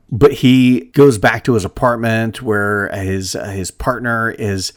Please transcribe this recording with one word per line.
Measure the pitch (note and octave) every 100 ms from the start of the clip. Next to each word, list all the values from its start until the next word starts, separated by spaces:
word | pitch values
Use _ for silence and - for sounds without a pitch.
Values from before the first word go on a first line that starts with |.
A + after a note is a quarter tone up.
| _
But | G#2+ C#3 -
he | C3 C3 B2+ B2 -
goes | - C#3+ A2+
back | A#2 A2+ -
to | A#2
his | F#2+
apartment | - B2+ A#2+ A2+ A2+ A2+ A2
where | B2+ G#2 G2+ G#2 G2+ G2+
his, | F#2+ F#2+ F#2+ F#2+
uh, | -
his | G2 F2+
partner | - - A#2+ A#2+ A#2 A2+
is, | - G#2+ G2 F#2